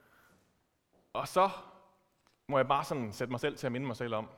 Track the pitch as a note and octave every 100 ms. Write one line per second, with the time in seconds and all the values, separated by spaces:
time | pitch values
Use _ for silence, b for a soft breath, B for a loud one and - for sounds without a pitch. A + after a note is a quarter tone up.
0 | b b b b b b _ _ _ _
1 | _ A2+ - F#3 F#3+ - - - - _
2 | _ _ _ _ - C#3 C3 C#3 D3+ D3+
3 | A2+ G2 B2 B2 D3 C#3+ C3+ B2 C3+ A2
4 | A#2+ A2 A2+